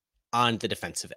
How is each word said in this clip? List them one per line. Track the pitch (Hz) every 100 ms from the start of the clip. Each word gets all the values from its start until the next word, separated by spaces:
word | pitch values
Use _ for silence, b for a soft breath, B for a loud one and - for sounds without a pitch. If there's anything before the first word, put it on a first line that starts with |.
| _ _ _
on | 120 120 110
the | 110
defensive | 98 - - 87